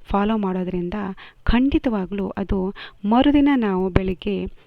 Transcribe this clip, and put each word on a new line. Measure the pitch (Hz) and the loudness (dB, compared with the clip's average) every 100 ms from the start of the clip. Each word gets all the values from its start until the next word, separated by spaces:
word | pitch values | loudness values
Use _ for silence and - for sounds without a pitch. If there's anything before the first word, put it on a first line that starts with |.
ಫಾಲೋ | - 202 208 220 | -2 0 2 0
ಮಾಡೋದ್ರಿಂದ | 190 185 180 180 175 208 190 190 - - | 0 -2 -2 -4 -4 -6 -8 -10 -16 -14
ಖಂಡಿತವಾಗ್ಲೂ | - 233 269 311 262 208 180 202 190 | -2 0 2 0 0 -2 -4 -6 -6
ಅದು | 196 190 196 185 - - - 202 | -6 -4 -2 -4 -8 -16 -6 2
ಮರುದಿನ | 233 285 285 285 262 | 4 6 6 4 4
ನಾವು | 208 185 190 | 2 0 2
ಬೆಳಿಗ್ಗೆ | 180 185 180 208 185 190 - | 0 0 -4 -4 -4 -6 -12